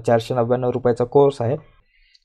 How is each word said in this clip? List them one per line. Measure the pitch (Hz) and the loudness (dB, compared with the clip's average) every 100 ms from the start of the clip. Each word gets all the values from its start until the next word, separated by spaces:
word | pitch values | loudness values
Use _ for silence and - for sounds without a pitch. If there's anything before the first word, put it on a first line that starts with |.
| 117 | 0
चारशे | 117 113 | 0 0
नव्याण्णव | 127 117 123 123 | -4 0 0 -2
रुपयाचा | 123 123 117 | -2 -2 -2
कोर्स | 123 143 139 - | 0 4 4 2
आहे. | 117 151 - _ _ _ _ _ | -4 -4 -10 _ _ _ _ _